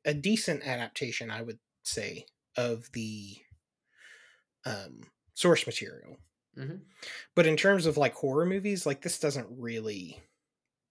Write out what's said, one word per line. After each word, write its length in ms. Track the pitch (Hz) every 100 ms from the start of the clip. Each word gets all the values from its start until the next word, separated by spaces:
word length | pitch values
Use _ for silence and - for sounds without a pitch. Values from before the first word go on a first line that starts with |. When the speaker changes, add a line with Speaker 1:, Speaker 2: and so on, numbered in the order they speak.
Speaker 1:
a 100 | 151
decent 540 | 147 175 220 - 147 135
adaptation, 640 | 123 117 - 123 113 117
I 100 | 110
would 180 | 117 113 _ _
say, 440 | - - 101 - - _ _ -
of 340 | 120 113 -
the, 460 | 120 110 107 101 98 _ - _ _ _ _ - - - _ _ _ -
um, 380 | 101 90 57 - _ _
source 320 | - 180 160 -
material. 520 | - - - - - - _ _ -
Speaker 2:
Mm-hmm. 220 | 135 190 - - - - - -
Speaker 1:
But 120 | 160
in 80 | 156
terms 300 | 196 196 165
of, 100 | 147
like, 200 | 135 -
horror 300 | 139 143 175
movies, 400 | 196 208 190 151
like, 140 | 139
this 180 | 170 -
doesn't 300 | 151 131 107
really, 720 | 127 117 113 110 101 82 - - _ _ _ _ _ _